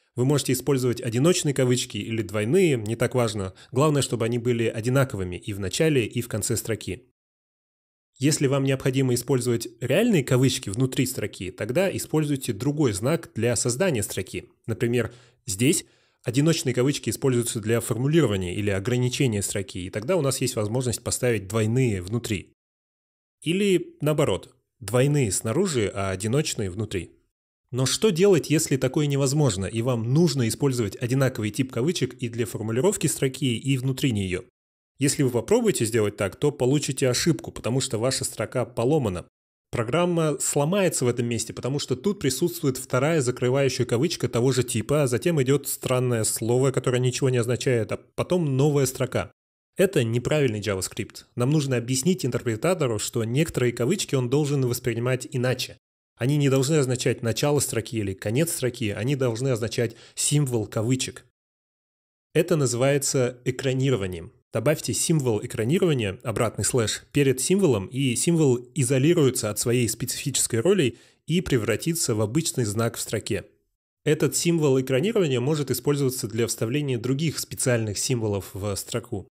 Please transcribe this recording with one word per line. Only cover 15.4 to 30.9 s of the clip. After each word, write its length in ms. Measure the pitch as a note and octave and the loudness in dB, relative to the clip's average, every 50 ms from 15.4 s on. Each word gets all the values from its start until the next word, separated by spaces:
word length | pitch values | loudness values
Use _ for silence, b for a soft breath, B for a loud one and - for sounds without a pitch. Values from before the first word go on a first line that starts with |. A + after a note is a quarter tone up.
| B | B
здесь 400 | - F#2+ G2 B2 D3 - - - b b b b b b b b | -8 -4 0 2 2 2 2 -2 b b b b b b b b
одиночные 520 | C3 G#2+ C3+ D3 E3 D#3+ - - C3 - | -2 0 2 4 4 2 2 0 -2 0
кавычки 360 | B2+ B2 C#3+ C3+ - - A#2 | 2 2 2 0 -2 -2 -4
используются 500 | G#2+ - - C3+ B2+ A#2+ A#2 - - A#2 | -4 0 0 2 2 2 0 -2 -4 -4
для 220 | F#2+ G#2+ A#2 A#2 - | -2 0 0 0 0
формулирования 720 | - A2 A2+ C3 C#3+ D#3 E3+ D3 G#2+ G2+ F#2+ F#2 F2 F2+ | -2 -2 -2 0 2 4 4 4 4 2 0 -2 -2 -4
или 160 | G#2 G2+ G2+ | -2 -2 0
ограничения 720 | G2 F#2+ G2 A2+ B2 B2 B2 B2 B2 - D3 B2 G#2+ G2+ F#2+ | 0 -2 0 0 0 0 0 0 0 0 0 0 0 0 -2
строки, 420 | - - G#2 F#2+ - - F#2+ F2+ | -4 -4 -6 -6 -6 -8 -10 -8
и 60 | F#2 | -6
тогда 260 | - G#2+ A2 C3+ F#3+ | -8 -6 -2 0 0
у 60 | F3+ C#3+ | 2 2
нас 180 | C3+ B2 - | 0 0 0
есть 160 | C3+ B2 - | -2 -2 -2
возможность 460 | A2+ G#2 G2+ A2+ C3 B2+ A#2+ A2 - - | -2 -4 -2 -2 -2 -2 -2 -4 -4 -4
поставить 440 | G#2+ - - C3 B2 A#2 G#2 G2 | -4 -4 0 0 0 0 0 -2
двойные 540 | F#2 A2 A2+ A2 G#2+ A#2 C3 C3 A#2+ G2+ F#2 | -2 -2 0 0 2 2 2 2 2 0 -2
внутри. 540 | F2 F#2 A2+ A#2+ - - G#3+ E3+ - _ _ _ _ _ _ _ _ _ _ _ _ _ _ _ _ _ _ _ - | -4 -4 -4 -4 -2 -2 -4 -4 -6 _ _ _ _ _ _ _ _ _ _ _ _ _ _ _ _ _ _ _ -6
Или 560 | D3+ E3+ F#3+ G#3 G3+ F3+ E3+ - - - - | -4 -2 0 2 2 2 2 0 -4 -10 -4
наоборот, 560 | C#3+ D3+ D3+ D#3 D3 A#2 F#2+ F2 - - _ _ _ _ _ - | -2 0 2 2 2 2 0 -2 -4 -10 _ _ _ _ _ -14
двойные 500 | A2 G2 A2 B2 C3+ C#3+ D3 D3 B2+ G2 | -6 0 2 4 4 4 4 2 2 2
снаружи, 600 | F2 - - A2+ A2+ D#3+ G#3 F#3 D3 A#2+ G#2 F2+ - | 0 -2 -2 -2 0 0 0 0 0 0 0 0 -2
а 160 | G2+ G2 F#2+ | -4 -4 -4
одиночные 600 | F#2+ F#2 G#2+ A2 A#2+ D3 D#3 - - - G#2 F#2 | -4 -4 -2 -2 0 0 -2 -2 -4 -4 -4 -4
внутри. 400 | F2 G#2+ G#2+ - - F2+ E2 - _ _ _ _ _ _ _ _ _ _ _ - | -4 -6 -6 -4 -4 -6 -6 -8 _ _ _ _ _ _ _ _ _ _ _ -8
Но 140 | B2 B2 C3 | -2 0 0
что 240 | B2+ - - - A3 | 0 0 2 2 2
делать, 400 | E3+ D#3 G3 G3+ F#3+ - - - | 4 4 6 6 6 4 4 2
если 300 | D3 D#3+ - - D3 C3 | 2 2 2 2 0 0
такое 300 | C3+ B2+ - D#3+ D3 C#3+ | 0 0 0 2 0 2
невозможно, 580 | C#3 C3+ C#3 B2+ C#3 D#3 D3 B2+ F#2 F#2+ F#2+ | 2 2 2 2 2 4 4 2 2 0 -4
и 160 | F#2 G#2+ A2+ A2+ | -4 -2 -2 -2
вам 320 | C3 B2+ A#2 A2 A#2+ C3 | 0 0 0 0 2 4
нужно 340 | D#3+ F3 D#3+ C3+ C#3 A#2 A2+ | 4 4 4 4 2 0 0
использовать 480 | - - C#3+ C#3 B2+ A#2+ A2+ F#2+ | 0 0 0 0 2 0 -2 -2